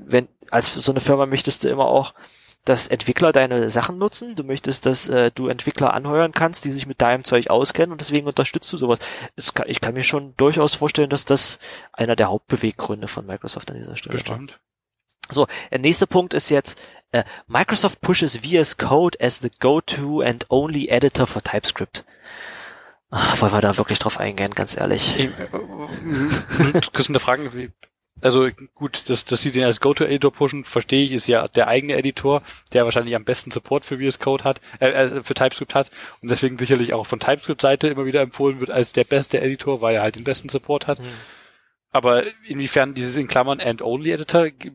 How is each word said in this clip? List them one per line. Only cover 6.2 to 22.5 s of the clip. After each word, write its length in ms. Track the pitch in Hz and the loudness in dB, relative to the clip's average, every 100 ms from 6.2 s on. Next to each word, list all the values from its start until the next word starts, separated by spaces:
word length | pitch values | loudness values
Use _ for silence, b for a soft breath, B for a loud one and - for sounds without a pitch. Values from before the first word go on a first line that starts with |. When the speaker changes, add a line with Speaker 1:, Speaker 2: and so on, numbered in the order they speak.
| 165 | 0
Speaker 1:
kannst, 340 | - 165 - 143 | 0 -2 0 -4
die 60 | |
sich 160 | 135 135 | -6 -8
mit 140 | 131 | 0
deinem 220 | 120 127 | 2 2
Zeug 260 | - 120 117 | 2 2 4
auskennen 420 | 113 135 - 170 | 2 2 2 0
und 100 | 156 | -2
deswegen 240 | 147 147 143 | -2 -2 0
unterstützt 460 | 139 139 160 - | -2 -2 -4 -6
du 40 | 170 | -2
sowas. 220 | 127 117 B B B - | 2 0 B B B -6
Es 180 | - | -4
kann, 120 | - - | -2 -4
ich 140 | 127 | -4
kann 120 | - | -4
mir 100 | 127 | -2
schon 300 | 127 147 139 - | 0 -2 -4 2
durchaus 360 | 139 160 147 | 4 4 2
vorstellen, 360 | - 147 - 139 | 2 0 2 0
dass 160 | 139 - | 0 2
das 340 | 139 - - B B B | 4 4 0 B B B
einer 240 | - 117 113 | -4 0 2
der 140 | 98 | 2
Hauptbeweggründe 800 | 101 - 120 110 - - 107 110 | 0 -2 -2 0 -4 -8 -8 -8
von 180 | - 98 | -10 -10
Microsoft 440 | 95 - - - | -10 -10 -10 -12
an 80 | 120 | -14
dieser 180 | 117 120 | -12 -12
Stelle 200 | - 127 | -8 -8
war. 40 | |
Speaker 2:
Bestimmt. 400 | - 117 139 - _ _ _ _ _ _ - | -6 -10 -12 -20 _ _ _ _ _ _ -4
Speaker 1:
So, 180 | 147 131 B B | 0 0 B B
der 80 | 127 | 0
nächste 260 | 143 - 196 | 2 4 4
Punkt 280 | 180 180 | 2 2
ist 160 | 147 - | 0 2
jetzt, 320 | 143 - - B B _ | 2 0 -6 B B _
äh, 100 | 117 B B - | -4 B B -2
Microsoft 540 | 117 190 208 196 - | 0 2 2 0 0
pushes 360 | - 180 156 113 | 0 0 0 -2
V 200 | 135 170 | 0 2
S 200 | 151 - | 2 0
Code 400 | 127 139 175 - | 2 4 4 2
as 180 | 123 - | 0 0
the 100 | 123 - | -2 0
go-to 600 | 131 156 - - 143 151 | 2 2 0 -6 -4 -2
and 240 | 123 120 - | -2 -2 0
only 400 | 131 151 147 135 | 0 0 -4 0
editor 360 | 117 139 - 123 | 2 2 2 0
for 160 | 107 | -2
TypeScript. 600 | - 107 - - 95 - B B B B B | -4 -4 -4 -4 -8 -10 B B B B B